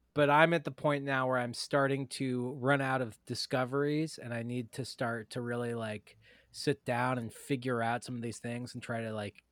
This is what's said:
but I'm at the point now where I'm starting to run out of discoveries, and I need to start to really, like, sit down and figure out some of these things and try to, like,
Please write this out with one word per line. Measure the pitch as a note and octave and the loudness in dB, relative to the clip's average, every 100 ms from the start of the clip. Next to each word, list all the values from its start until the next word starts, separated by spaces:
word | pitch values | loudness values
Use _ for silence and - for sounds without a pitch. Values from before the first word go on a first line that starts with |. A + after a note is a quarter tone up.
| _ | _
but | D3 C#3+ | 2 6
I'm | D3 E3 | 8 8
at | E3+ | 6
the | D3 | -2
point | C3+ D3+ C#3+ | -2 0 0
now | C#3 C3+ C3 | 0 0 2
where | B2+ | 0
I'm | A#2+ | 0
starting | A#2+ - C#3+ C3+ C#3 C3+ | -4 0 4 4 2 -2
to | - C3+ B2+ B2 C#3+ | -4 -2 0 -2 0
run | B2+ C#3+ | 2 4
out | C3+ C3 | 4 0
of | A#2+ - - | -2 -6 -8
discoveries, | A#2+ - C3 B2 C#3 D3 D3+ D#3+ - | -6 -2 0 0 0 0 0 -2 -6
and | B2+ | -8
I | A#2 | -6
need | A#2 B2 A#2 | -4 -4 -6
to | - A#2+ | -8 -8
start | - A#2+ A#2 G#2+ | -4 -4 -4 -6
to | C3 | -6
really, | A#2+ A#2+ A#2+ | -4 -4 -2
like, | A#2 A2 G#2+ - - - - _ | -4 -4 -6 -12 -20 -20 -20 _
sit | - - - - | -6 -2 -2 0
down | A#2+ B2+ B2+ | 0 0 0
and | A2+ | -4
figure | - - C#3 C3 A#2+ | -8 -4 -2 0 0
out | A2+ A#2+ - | 0 -2 -4
some | B2 | -6
of | |
these | A#2 - | -6 -6
things | A#2+ A#2+ B2 | -6 -6 -8
and | B2 | -10
try | - A#2 | -6 -4
to, | A2+ | -4
like, | G#2+ G#2 - _ | -4 -6 -10 _